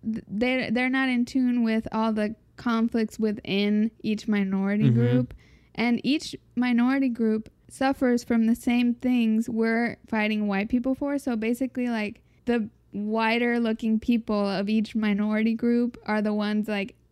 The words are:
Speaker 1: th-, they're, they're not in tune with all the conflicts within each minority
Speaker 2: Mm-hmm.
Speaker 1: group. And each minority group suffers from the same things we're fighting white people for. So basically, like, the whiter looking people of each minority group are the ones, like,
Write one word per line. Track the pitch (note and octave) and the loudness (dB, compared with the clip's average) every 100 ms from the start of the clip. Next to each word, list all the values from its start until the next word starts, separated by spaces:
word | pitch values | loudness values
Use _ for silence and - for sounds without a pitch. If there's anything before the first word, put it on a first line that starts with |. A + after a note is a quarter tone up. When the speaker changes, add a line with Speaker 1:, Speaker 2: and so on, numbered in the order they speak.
Speaker 1:
th-, | A#3 A3 - | -6 -8 -6
they're, | G3+ B3 B3+ - | -2 0 0 -2
they're | A3+ B3+ | -2 0
not | C4 C4 | 0 0
in | B3 | 0
tune | B3 C4+ B3 A#3+ | 0 0 0 2
with | A3+ A3 A3 | 2 0 -2
all | A3 A3+ | -2 -2
the | G#3+ G#3+ A3 _ - | 0 -4 -6 _ -6
conflicts | A#3+ A3+ A#3 A#3 A3 - | -2 0 0 0 -4 -2
within | A3 G#3 - G3 G3+ G#3 A3 _ | -2 -2 -2 0 2 2 0 _
each | - G#3+ - | -4 -4 -2
minority | G#3 G3 F#3+ G3 G#3 G#3+ | 0 0 0 0 2 4
Speaker 2:
Mm-hmm. | A#2 | 4
Speaker 1:
group. | A#2+ B2+ B2 - - - _ - | 4 2 0 -8 -20 -20 _ -2
And | A#3 A#3+ | 0 0
each | G#3+ D4+ - - _ - | 0 -2 -4 -14 _ -2
minority | B3 A#3 A#3+ C#4 C4+ | 0 2 2 2 0
group | A#3 A3+ A3 - _ - | 0 0 0 -4 _ -20
suffers | - C4+ C4+ B3+ A#3+ | -2 0 2 2 2
from | - A#3 A3+ | 2 2 2
the | A#3 | 2
same | - A#3+ A#3+ A#3+ | 2 2 2 0
things | B3+ B3 A3+ A3 A3+ | 0 2 4 2 0
we're | A3+ A3+ A#3 A#3 - - | 0 0 2 -2 -6 -4
fighting | A3 G#3+ G#3+ G#3 | -2 0 0 0
white | G3 G#3+ | 0 0
people | B3 B3 C4 | 0 0 -2
for. | C#4+ C#4+ | -2 -2
So | C#4 A#3 | -2 -2
basically, | A3 A#3+ C4 B3+ B3 | -2 -2 -4 -4 -4
like, | A#3 G#3 A3+ _ _ - | -2 -4 -8 _ _ -2
the | A#3 G#3 _ _ | 0 -2 _ _
whiter | G3+ G#3 A3 A3+ A#3 A#3+ A#3+ | -8 -4 0 2 2 2 0
looking | A#3 A3+ A3+ A3 | 0 0 0 0
people | - A#3 A3+ G#3+ G3+ | 2 0 2 0 0
of | F#3+ G3+ | -2 0
each | A3 G#3+ A3 | 0 0 -2
minority | G#3+ G3+ G#3+ G#3+ A3 | 0 0 0 0 0
group | A3+ A#3+ A#3+ A#3+ - - | 0 0 2 0 -4 -4
are | G#3+ | -2
the | G#3+ | 0
ones, | G#3 G#3 G#3+ G#3 | 0 0 -2 -2
like, | G3+ G3 - _ | -4 -6 -10 _